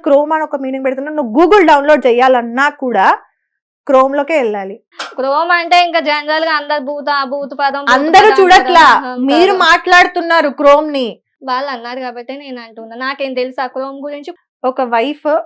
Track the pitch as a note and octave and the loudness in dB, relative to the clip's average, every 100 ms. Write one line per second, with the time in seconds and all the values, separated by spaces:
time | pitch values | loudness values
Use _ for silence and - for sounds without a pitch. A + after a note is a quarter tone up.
0 | D#4+ C#4 D4 D#4 D4+ C#4+ C4 C4+ C4 C4 | 2 2 2 -2 -4 -6 -6 -6 -4 -6
1 | C#4+ D4+ B3 A3 E4+ G#4 D#4+ D4 C#4+ D4 | -6 -6 -4 2 4 4 4 2 4 2
2 | B3 A#3 C4 B3+ A#3 A#3+ C#4+ C#4+ C4 G#3 | 2 2 2 2 0 -2 -2 -2 -4 0
3 | G#3+ F#4 - _ _ _ _ _ - C4 | 2 0 -4 _ _ _ _ _ 0 2
4 | C4+ C#4 C#4+ D#4 A#3 G#3 F#3+ G#3+ _ - | 2 0 -2 -2 -2 -4 -8 -14 _ -16
5 | - - C4 C#4+ E4+ F4 E4+ F4 F4 E4 | -14 -8 -4 -2 0 0 2 2 2 0
6 | D4 D4 D4 D#4 D#4+ D4+ D4 D4 C4 D4 | -2 -4 -2 -2 -2 -4 -4 -6 -6 -8
7 | C#4+ C#4+ C4+ C#4+ C#4 C#4 C#4 C#4 A#3 C4 | -4 -4 -4 -6 -8 -4 -4 -2 0 0
8 | D4+ F#4 G#4 G4 F#4 F#4 - E4+ D4+ A#3 | 2 4 4 4 6 4 4 4 6 4
9 | C4 B3 C4 D4 F#4+ F#4+ E4+ F4 F4+ F4+ | 0 -4 0 2 2 2 2 2 4 4
10 | F#4 F4+ E4+ E4 D4 B3+ D4 C#4+ D4+ C#4+ | 4 0 0 0 0 0 4 4 2 -4
11 | A#3+ - _ _ C4 B3+ C#4+ B3 A#3+ B3+ | -6 -8 _ _ -8 -6 -6 -10 -10 -10
12 | B3+ A#3+ A#3+ C#4 C#4+ B3 A3+ A3+ A3+ A3+ | -10 -12 -14 -14 -14 -16 -16 -20 -18 -10
13 | C4 C#4 C4+ B3+ B3+ B3+ B3+ C4 C4+ C#4 | -8 -8 -6 -6 -6 -6 -8 -8 -10 -10
14 | C#4+ D4 D4 F4 _ _ C4 B3+ B3+ A#3 | -12 -12 -14 -18 _ _ -6 -4 -2 -2
15 | C4 C#4+ D4+ D#4+ | -2 -4 -2 -2